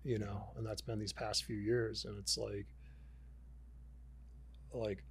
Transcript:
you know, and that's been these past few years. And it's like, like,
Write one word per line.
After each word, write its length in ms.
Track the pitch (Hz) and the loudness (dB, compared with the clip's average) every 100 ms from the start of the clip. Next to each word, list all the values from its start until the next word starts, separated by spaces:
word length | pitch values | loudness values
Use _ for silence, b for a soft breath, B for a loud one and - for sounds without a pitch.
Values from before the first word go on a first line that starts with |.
you 160 | 139 110 | 2 2
know, 320 | 104 101 107 - | 2 -2 -4 -2
and 100 | 110 | 0
that's 160 | 107 | 0
been 180 | - 110 | 0 2
these 140 | 104 | 2
past 300 | - 110 104 - | 0 2 2 2
few 120 | 107 | 2
years. 480 | 104 120 113 110 110 | 6 8 6 2 -2
And 120 | 104 | -2
it's 180 | 95 - | 2 2
like, 300 | 110 104 101 - b b b b b b - - - - - - - - - - - - - | 2 0 -4 -8 b b b b b b -14 -14 -14 -14 -12 -12 -12 -12 -12 -12 -12 -12 -6
like, 300 | 127 110 98 - | 0 2 2 -2